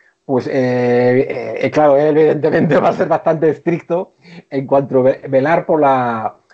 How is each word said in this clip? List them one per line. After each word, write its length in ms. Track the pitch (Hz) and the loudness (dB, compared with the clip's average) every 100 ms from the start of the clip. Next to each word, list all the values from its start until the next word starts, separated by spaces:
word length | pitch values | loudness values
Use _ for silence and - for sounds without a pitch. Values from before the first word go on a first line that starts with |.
| _ _ | _ _
pues, 220 | - 127 110 | -4 -4 -2
eh, 60 | |
eh, 1000 | 139 127 123 123 123 123 127 - - 113 - | -2 -2 0 0 2 2 2 0 -4 -8 -6
eh, 80 | 135 | -2
claro, 260 | 139 151 139 | 2 4 4
él 120 | 151 147 | 2 2
evidentemente 580 | 156 147 151 160 156 160 | 2 2 0 0 0 0
<laughs> 40 | |
va 100 | 208 | 0
a 20 | |
ser 160 | - 165 | 0 -2
bastante 400 | 156 - 160 160 | -2 -2 0 0
estricto 640 | 143 - 170 - 175 190 _ 175 170 - | -2 -4 -4 -4 -6 -6 _ -20 -20 -10
en 160 | 139 135 | -8 -2
cuanto 320 | 135 143 131 | 0 0 2
a 40 | |
ve-, 200 | 127 135 143 | 2 0 -2
velar 360 | 135 139 170 | 0 0 0
por 160 | - 160 | 0 0
la, 540 | 143 131 123 117 107 - _ | 2 2 -2 -4 -8 -10 _